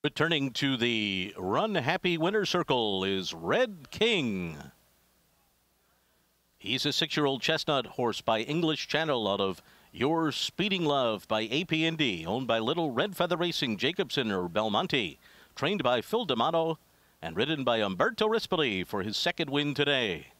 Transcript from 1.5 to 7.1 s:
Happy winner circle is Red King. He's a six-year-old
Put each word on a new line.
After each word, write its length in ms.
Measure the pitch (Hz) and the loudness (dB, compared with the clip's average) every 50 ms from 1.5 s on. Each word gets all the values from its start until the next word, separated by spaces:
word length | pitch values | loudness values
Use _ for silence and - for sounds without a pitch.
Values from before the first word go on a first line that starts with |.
| 104 139 196 226 208 | 0 2 0 2 0
Happy 420 | 170 123 135 170 185 - 180 175 160 | 0 0 0 -2 0 0 0 0 2
winner 260 | 156 175 202 214 196 | 2 2 2 0 0
circle 600 | - - 180 156 - 143 123 113 107 98 95 95 | 0 0 -2 2 2 2 2 2 0 0 0 0
is 280 | 98 98 95 92 - | 0 0 -2 -2 -6
Red 580 | 87 80 82 87 131 220 254 233 202 170 135 - | -8 -6 -2 0 2 2 0 0 -4 -14 -16 -16
King. 680 | - - 214 233 226 185 139 117 101 95 90 82 78 73 - - - _ _ _ _ _ _ _ _ _ _ _ _ _ _ _ _ _ _ _ _ _ _ _ _ _ _ _ _ _ _ _ _ _ _ _ _ _ | -4 0 0 2 2 0 0 -2 -2 -2 -4 -6 -8 -10 -14 -18 -20 _ _ _ _ _ _ _ _ _ _ _ _ _ _ _ _ _ _ _ _ _ _ _ _ _ _ _ _ _ _ _ _ _ _ _ _ _
He's 260 | - 98 120 139 - | -4 -2 -2 0 0
a 80 | 151 | 0
six-year-old 480 | 135 - 170 156 | 0 0 0 0